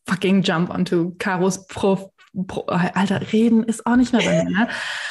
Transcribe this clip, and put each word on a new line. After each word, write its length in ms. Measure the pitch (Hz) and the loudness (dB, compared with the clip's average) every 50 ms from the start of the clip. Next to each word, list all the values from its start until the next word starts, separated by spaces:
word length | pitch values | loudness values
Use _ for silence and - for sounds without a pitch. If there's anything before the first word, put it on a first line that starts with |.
| _ | _
fucking 340 | - 190 - - 185 196 196 | -6 -4 0 2 2 4 4
jump 280 | 165 190 170 160 180 - | 2 2 0 0 -2 -2
onto 460 | - 175 180 - 185 170 170 185 - | -2 -4 -2 0 0 0 0 -2 -4
Caros 500 | - - 208 185 175 185 190 185 - - | -6 -4 -4 -2 0 0 0 0 -2 -8
Pro-, 460 | - - - - 196 190 190 190 - _ _ _ _ - 190 190 | -14 -6 -2 0 0 0 0 -2 -8 _ _ _ _ -8 -8 -8
Pro-, 180 | 190 - - - | -6 -8 -8 -4
Alter, 680 | - - 170 175 180 - 185 196 190 196 - 190 - | -2 -2 0 0 0 0 0 0 0 0 -2 -2 0
reden 320 | 226 220 233 233 233 220 220 | 2 4 4 4 4 4 2
ist 220 | 226 220 - - | 0 -4 -4 -2
auch 100 | 233 240 | 2 2
nicht 160 | 254 247 - | 4 4 4
mehr 100 | - 214 175 | 2 2 2
bei 200 | 180 170 165 175 | 2 2 2 0
mir, 60 | 175 | 0
ne? 200 | 180 202 240 - - | 0 0 0 -2 -2
<laughs> 60 | - - - - - - - | -6 -8 -8 -8 -8 -8 -8